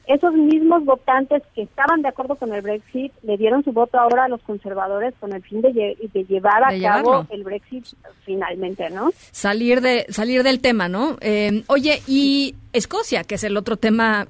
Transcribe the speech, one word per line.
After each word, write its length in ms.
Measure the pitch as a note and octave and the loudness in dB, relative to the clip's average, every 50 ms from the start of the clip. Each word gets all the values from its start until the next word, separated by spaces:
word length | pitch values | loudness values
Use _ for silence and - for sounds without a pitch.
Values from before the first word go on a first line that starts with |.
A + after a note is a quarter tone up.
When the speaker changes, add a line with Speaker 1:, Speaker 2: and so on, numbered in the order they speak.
| _ | _
Speaker 1:
esos 280 | - C4+ C#4+ F4 F4 D#4+ | 0 2 2 2 2 4
mismos 500 | D#4+ D4+ D4 D#4 D#4 D#4 E4 E4+ F4 D4+ | 4 4 4 4 4 4 4 4 4 4
votantes 580 | C4+ C4 C4 - - C4 C4 C4+ C4 - - - _ _ | 2 0 2 2 0 2 2 2 2 0 -2 -2 _ _
que 60 | - | -10
estaban 400 | G#3 - _ - C#4 D4 E4 D#4+ | -10 -8 _ 0 0 2 2 2
de 80 | D4 C4+ | 0 -2
acuerdo 260 | B3+ - C4 B3+ C#4+ | -4 -4 -6 -6 -6
con 180 | C#4 C4 A3+ G#3 | -4 -4 -6 -6
el 80 | G3+ | -6
Brexit 520 | G3 G#3 G#3 G#3+ - _ - B3+ C4+ C#4 - _ - | -4 -6 -6 -6 -8 _ -8 -8 -8 -8 -10 _ -6
le 140 | A3 G#3 G3 | -4 -2 0
dieron 260 | G#3+ A3 A#3 C#4 C#4+ | 2 2 2 2 0
su 80 | D4 | 0
voto 260 | A#3 A3+ A#3+ A#3 - B3+ | 0 0 0 2 2 2
ahora 280 | A#3+ A#3 A#3+ B3 C4 | 4 4 4 2 2
a 20 | B3+ | 0
los 140 | B3 A3+ | -2 -6
conservadores 720 | - - G#3+ G3 - G3+ G3 G3 F#3+ F#3+ G3+ G3+ G#3+ B3+ B3 _ | -6 -8 -10 -8 -8 -8 -6 -6 -4 -4 -4 -4 -4 -6 -6 _
con 140 | - G3+ G3+ | -10 -10 -10
el 80 | F#3+ | -10
fin 200 | F3+ - G3 G#3+ | -10 -8 -4 0
de 80 | A3+ C4 B3+ | 2 2 2
lle-, 380 | A#3 G#3 G3+ G3+ - A3 G#3+ | 2 0 -2 -4 -8 -12 -6
de 140 | - G3 F#3+ | -6 -6 -4
llevar 360 | F#3 F#3+ F#3 F#3 G3+ G#3 A3 B3+ | -2 -2 0 2 2 4 4 4
a 100 | C4+ F#3+ | 4 2
Speaker 2:
De 80 | F#3+ | 0
Speaker 1:
cabo 300 | F#3 G3+ G#3 G#3 A3 A#3+ | 0 2 2 2 2 2
Speaker 2:
llevarlo. 160 | C4 C4 - - | 2 2 0 -4
Speaker 1:
el 120 | G#3+ G3+ G3+ | -10 -12 -10
Brexit 420 | F#3+ G3+ G#3 - _ B3+ B3+ A#3 - - _ _ - - _ _ | -10 -10 -10 -10 _ -14 -14 -14 -16 -20 _ _ -20 -20 _ _
finalmente, 640 | - F#3+ G3 F#3 F3 F3+ F#3 F#3+ F3+ F#3+ G3 F3+ E3 | -8 -6 -4 -4 -6 -6 -6 -8 -8 -8 -8 -8 -8
¿no? 220 | F3 F#3+ A3+ D#4+ - - - - | -6 -4 -2 -2 -2 -4 -10 -14
Speaker 2:
Salir 480 | - - - G3+ G3+ A3+ A#3 A#3+ B3 B3+ | -10 -4 -2 -2 -2 0 2 2 2 2
de, 260 | B3 B3+ B3 A#3+ - - | 2 2 0 0 -2 -4
salir 340 | G3 - A3 A#3+ B3+ B3+ B3+ | -6 -4 -2 0 0 2 2
del 160 | C4+ C4 B3+ | 2 0 2
tema, 300 | B3+ B3+ A#3+ G#3+ F3+ F3 | 2 0 0 0 0 -2
¿no? 260 | F3+ G3 B3+ D4+ - - | -2 -2 -4 -4 -4 -4
Eh, 420 | - G#3+ G#3+ G#3 G#3 G#3 G#3 G#3+ - - | -4 -2 -2 0 0 0 -2 -4 0 0
oye, 320 | - C#4 B3+ D4+ D4+ - - | 0 2 2 0 -2 -2 -2
y 480 | - C4+ C#4 C#4 C#4 C#4 C#4 C#4 C4 - - - - - | 0 0 2 2 2 2 0 0 -2 -6 -12 -16 -6 -4
Escocia, 500 | A#3+ - - - G4+ A4+ - - G3 E3 | -4 -4 -2 -4 -6 -4 -4 -4 -4 -4
que 120 | - G3+ | -6 -8
es 100 | F#3+ G#3+ | -6 -4
el 100 | G#3+ G3+ | -4 -4
otro 220 | G#3 G3+ A3+ A3 F#3+ | -4 -2 -4 -4 -2
tema 500 | - A3 G#3+ A3+ A3+ A3+ G#3+ G#3 G3 - | 0 0 2 2 2 2 0 -2 -4 -6